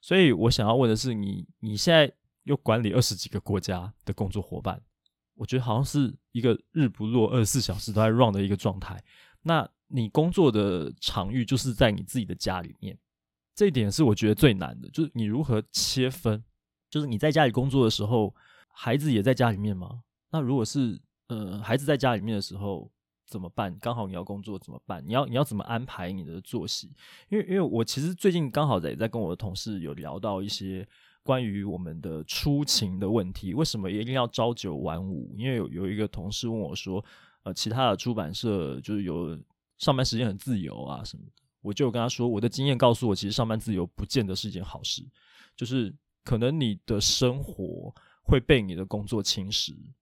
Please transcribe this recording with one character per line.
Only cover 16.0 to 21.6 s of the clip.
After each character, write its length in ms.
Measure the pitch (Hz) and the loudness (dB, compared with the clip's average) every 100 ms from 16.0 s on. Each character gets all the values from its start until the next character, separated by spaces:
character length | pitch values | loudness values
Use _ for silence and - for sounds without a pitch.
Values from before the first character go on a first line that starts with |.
| 127 | -2
分， 360 | 131 120 107 113 _ _ _ _ | -2 -2 -4 -6 _ _ _ _
就 120 | 151 | -4
是 60 | 147 | -2
你 100 | 110 | 0
在 140 | 151 | 2
家 120 | 156 | 4
里 60 | 143 | 4
工 180 | 113 135 | 4 2
作 160 | 135 | 4
的 60 | 117 | 4
时 160 | - 104 | 2 0
候， 260 | 120 104 - _ _ _ | 2 2 -2 _ _ _
孩 280 | - - 127 | -10 -2 0
子 160 | 151 | 2
也 80 | 117 | 4
在 140 | 101 | 4
家 160 | 127 120 | 4 4
里 60 | 98 | 2
面 200 | 104 95 | -2 -4
吗？ 280 | 90 120 - _ _ | -6 -12 -16 _ _
那 100 | 160 | -4
如 140 | 131 | 0
果 100 | 135 | 0
是， 360 | 110 143 127 98 _ _ _ | 0 0 -2 -2 _ _ _
呃， 320 | 113 104 101 | -8 -6 -8